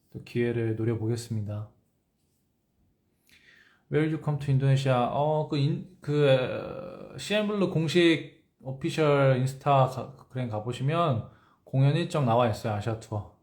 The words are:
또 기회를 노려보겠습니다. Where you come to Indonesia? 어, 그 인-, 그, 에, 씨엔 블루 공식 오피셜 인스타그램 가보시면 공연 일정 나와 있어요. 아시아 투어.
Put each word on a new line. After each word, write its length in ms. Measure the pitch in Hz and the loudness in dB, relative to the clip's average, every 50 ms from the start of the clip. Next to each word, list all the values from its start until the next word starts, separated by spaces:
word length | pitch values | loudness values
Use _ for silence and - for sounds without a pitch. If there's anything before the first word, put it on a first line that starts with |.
| _ _ | _ _
또 120 | _ 113 - | _ -16 -16
기회를 520 | - - 123 120 120 117 117 113 113 110 107 | -6 -2 -2 0 0 0 -2 -2 -2 -2 -2
노려보겠습니다. 920 | 110 117 117 107 110 110 120 117 - - 113 110 104 101 104 104 107 107 _ _ _ _ _ _ _ _ _ _ _ _ _ _ _ _ _ _ _ _ _ _ _ _ _ _ _ _ _ _ _ _ _ _ _ _ _ _ _ _ _ _ _ _ | -2 -2 -2 -2 -2 -4 -4 -4 -6 -6 -6 -6 -4 -6 -6 -8 -10 -12 _ _ _ _ _ _ _ _ _ _ _ _ _ _ _ _ _ _ _ _ _ _ _ _ _ _ _ _ _ _ _ _ _ _ _ _ _ _ _ _ _ _ _ _
Where 180 | 143 147 156 160 | -2 0 0 0
you 120 | 156 156 - | -2 -4 -4
come 160 | 156 147 139 | -4 -4 -4
to 100 | - - | 0 0
Indonesia? 580 | 135 131 135 139 135 131 - 135 131 123 123 117 | 0 2 4 4 2 2 2 2 2 2 2 0
어, 360 | - 135 147 151 156 151 151 151 | 0 -2 0 0 0 -2 -2 -2
그 80 | 156 147 | -2 0
인-, 400 | 139 143 175 180 - - - _ | 0 0 -2 -2 -6 -12 -18 _
그, 260 | - 143 147 147 147 139 131 127 127 - - 113 98 98 92 - 92 90 87 92 98 - - | -8 -4 0 2 4 4 4 4 2 -2 -4 -6 -8 -10 -10 -12 -12 -12 -14 -16 -16 -16 -14
에, 20 | - | -12
씨엔 300 | - - 202 214 214 208 | -6 -2 -2 0 0 0
블루 220 | 214 202 190 143 | 0 0 0 0
공식 720 | - 156 160 156 139 180 170 170 160 - - - - _ _ _ _ _ | 0 0 -2 2 2 4 6 6 4 2 -2 -10 -16 _ _ _ _ _
오피셜 760 | - 135 135 135 - 170 165 - 156 147 143 139 139 135 131 123 | -14 -12 -12 -6 -6 -6 0 2 4 4 4 6 6 4 4 4
인스타그램 1080 | 131 131 - - - 143 143 139 131 - - 123 - - - - - _ - 127 127 120 | 2 -2 -4 -4 0 2 4 4 4 2 0 -6 -10 -12 -14 -20 -20 _ -8 -8 -6 -6
가보시면 800 | 110 107 104 120 120 117 131 139 156 170 175 160 127 107 - - - _ _ _ _ _ _ | -6 -6 -6 -6 -6 -4 -2 -2 0 2 0 2 0 -2 -4 -6 -16 _ _ _ _ _ _
공연 300 | - - 131 135 139 147 165 | -4 0 2 4 4 4 2
일정 280 | 175 - - 156 143 | -2 -2 -2 -2 0
나와 240 | 120 113 120 123 117 | 2 4 4 4 2
있어요. 240 | 107 - - 113 104 | 0 -2 -4 -4 -4
아시아 260 | 104 101 120 110 110 | -2 -2 -4 -6 -6
투어. 360 | - - 110 104 98 - _ _ | -8 -8 -8 -8 -8 -8 _ _